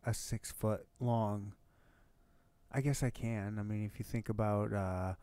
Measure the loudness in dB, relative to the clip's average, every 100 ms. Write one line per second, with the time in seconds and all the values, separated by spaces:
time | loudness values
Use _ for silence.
0 | -4 -2 -2 -4 -6 -2 0 0 -4 -2
1 | 2 4 4 0 -4 -10 _ _ -20 -20
2 | -20 _ -20 -20 _ _ -6 -2 0 2
3 | 0 0 -2 -2 -2 -2 -2 -2 -2 -4
4 | -4 -2 0 2 4 4 2 2 0 0
5 | -2 -4